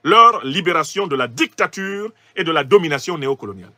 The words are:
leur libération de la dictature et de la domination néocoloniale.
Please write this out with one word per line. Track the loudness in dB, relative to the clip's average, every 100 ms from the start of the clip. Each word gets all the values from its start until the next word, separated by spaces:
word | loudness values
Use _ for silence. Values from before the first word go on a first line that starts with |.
leur | 4 6 6 6
libération | -4 -4 -2 -2 -2 -6 -4
de | -4
la | -4
dictature | -4 -6 -2 -6 -4 -10 -8 -10 _ _ -6
et |
de | -2
la | -2
domination | 4 2 2 -6 -6 -6
néocoloniale. | -6 -6 -8 -16 -20